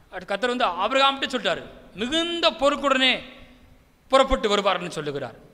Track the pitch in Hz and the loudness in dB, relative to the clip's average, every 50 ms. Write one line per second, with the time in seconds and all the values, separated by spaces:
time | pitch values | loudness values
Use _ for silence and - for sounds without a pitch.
0 | - _ - 185 180 - 202 196 220 240 247 247 240 202 175 175 190 220 262 269 | -20 _ -14 -14 -6 -6 -4 -2 -2 -2 0 0 0 0 0 0 -2 0 2 4
1 | 269 277 269 269 302 277 - 247 196 196 165 143 120 - - - - - - 170 | 4 2 2 0 -4 -4 -4 -2 -2 -2 -2 -2 -6 -12 -18 -20 -20 -18 -8 -8
2 | 214 247 302 330 330 339 339 339 339 330 - - 262 285 285 - 277 277 262 262 | -6 -2 -2 -2 -2 -2 -2 0 2 2 2 2 2 0 2 2 2 2 2 4
3 | 262 254 240 180 - - - - - - - - - - - - _ _ _ _ | 4 2 2 0 -4 -10 -18 -20 -20 -20 -20 -20 -20 -20 -20 -20 _ _ _ _
4 | _ _ 262 269 269 262 262 226 233 214 202 208 190 202 185 175 175 170 - 165 | _ _ 4 4 4 4 2 0 0 0 0 2 2 0 0 0 -4 -8 -8 -8
5 | 151 147 135 143 131 117 107 - - - | -8 -6 -6 -8 -8 -10 -12 -16 -20 -20